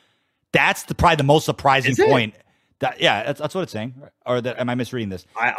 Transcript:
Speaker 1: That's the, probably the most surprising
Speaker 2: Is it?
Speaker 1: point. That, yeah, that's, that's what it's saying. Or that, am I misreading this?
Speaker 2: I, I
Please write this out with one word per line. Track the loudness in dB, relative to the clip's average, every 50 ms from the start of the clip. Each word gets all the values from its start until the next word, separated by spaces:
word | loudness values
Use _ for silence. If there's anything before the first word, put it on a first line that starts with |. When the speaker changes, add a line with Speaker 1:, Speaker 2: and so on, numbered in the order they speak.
| _ _ _ _ _ _ _ _ _ _ _
Speaker 1:
That's | -2 -2 0 -2 -4 -8
the, | -10 -4
probably | 0 2 2 2
the | 4 4
most | 4 4 4 2
surprising | 0 -4 0 2 2 2 4 2 0 2
Speaker 2:
Is | 2
it? | 4 4
Speaker 1:
point. | 4 2 2 -2 -6 _ _ _ _ _ _ _ _ _
That, | -6 -6 -2 2
yeah, | 2 2 2 2 0
that's, | -4 -4 -4
that's | -6 -4 -4
what | -4 -6
it's | -4 -6
saying. | -8 -8 -8 -10 -14 -20 -20 _ _ _
Or | -2 -2 0
that, | 0 -2 -4 -2
am | -2 -2
I | -2
misreading | -2 -4 -4 -4 -4 -4 -4
this? | -6 -8 -12 _ _
Speaker 2:
I, | -2 -2 0
I | 2